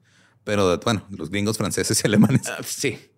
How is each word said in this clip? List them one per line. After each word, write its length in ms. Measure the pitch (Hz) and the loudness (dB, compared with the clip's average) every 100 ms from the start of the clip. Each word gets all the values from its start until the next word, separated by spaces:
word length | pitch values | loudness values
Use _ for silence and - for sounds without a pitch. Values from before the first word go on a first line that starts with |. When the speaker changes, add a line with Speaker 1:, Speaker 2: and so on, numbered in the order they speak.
| _ _ _ _ | _ _ _ _
Speaker 1:
Pero, 340 | - 101 95 85 | -4 2 2 2
bueno, 260 | - 107 - | 0 -2 -4
los 200 | 98 80 | -10 -6
gringos 260 | 104 101 - | -2 -2 -2
franceses 420 | 98 - 90 110 | -2 -2 -2 0
y 40 | - | 2
alemanes. 340 | 104 110 131 - | 4 6 4 0
Speaker 2:
Ah, 120 | 92 | -10
sí. 360 | - - 139 - - | -8 -6 -6 -6 -14